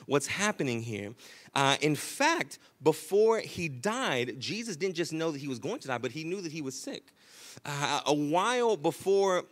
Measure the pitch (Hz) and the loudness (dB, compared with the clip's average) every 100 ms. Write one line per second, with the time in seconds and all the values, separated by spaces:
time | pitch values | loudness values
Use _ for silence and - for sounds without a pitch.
0 | - 139 - 180 208 208 135 117 113 104 | 0 2 2 0 0 2 -2 -2 -4 -6
1 | 101 - - - - 135 139 139 151 143 | -8 -12 -20 -20 -4 2 4 4 2 0
2 | - - 294 330 - - - _ 143 156 | -4 0 2 2 -4 -10 -20 _ 0 0
3 | - 202 220 226 156 - 165 127 202 247 | 0 4 6 4 -2 -6 -6 -4 -4 -2
4 | 226 131 123 127 113 208 226 147 190 165 | 0 0 -2 -4 -6 -6 -6 -4 -4 -2
5 | 170 160 165 143 139 120 139 233 131 120 | -4 -2 -2 -4 -6 -6 -6 -6 -4 -4
6 | 123 117 160 202 170 160 135 - - - | -4 -6 -6 -6 -8 -8 -8 -8 -10 -12
7 | - _ - - - - - 143 139 135 | -14 _ -20 -20 -20 -14 -8 -4 0 0
8 | - 147 147 170 214 247 233 185 165 - | 2 2 4 2 2 2 2 2 0 0
9 | 190 196 196 180 - | 2 4 6 2 0